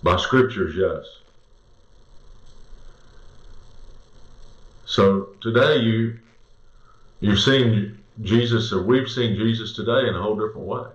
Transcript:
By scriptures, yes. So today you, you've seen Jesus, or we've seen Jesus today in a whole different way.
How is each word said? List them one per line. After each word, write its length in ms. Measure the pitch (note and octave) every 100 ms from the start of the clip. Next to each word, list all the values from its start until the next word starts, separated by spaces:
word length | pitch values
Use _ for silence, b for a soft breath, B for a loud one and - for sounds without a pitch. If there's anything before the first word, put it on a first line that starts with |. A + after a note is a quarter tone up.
By 160 | - F2+
scriptures, 560 | - C3 A#2 G#2 F2 E2
yes. 300 | F2+ - - - - - _ - _ - _ - - - - - - - - - - - - - - - - - - - - - - - - - - - - - -
So 440 | - G2 G2 - -
today 360 | A#2 A#2+ A2+ D3+
you, 400 | A2+ A2+ A2+ A2+ _ - - - - - b b b -
you've 200 | G#2 G2+
seen 600 | - C3+ A#2 A2 G2 - - -
Jesus, 520 | F#2+ A2+ A#2+ A#2 -
or 80 | G2
we've 260 | F#2 C3 B2+
seen 280 | C3 A#2 G2
Jesus 380 | A2+ A2+ G#2
today 340 | - G2+ B2+ B2
in 80 | F2+
a 60 |
whole 140 | G#2 G#2+
different 300 | G#2+ - F#2+
way. 240 | A2 -